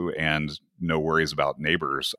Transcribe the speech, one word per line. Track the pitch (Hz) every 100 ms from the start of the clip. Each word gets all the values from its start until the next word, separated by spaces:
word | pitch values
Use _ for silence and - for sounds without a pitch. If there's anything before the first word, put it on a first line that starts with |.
| 85 -
and | 80 76 76 73 _ -
no | 85 80
worries | 78 80 76
about | 76 71 71
neighbors | 76 85 73 69 67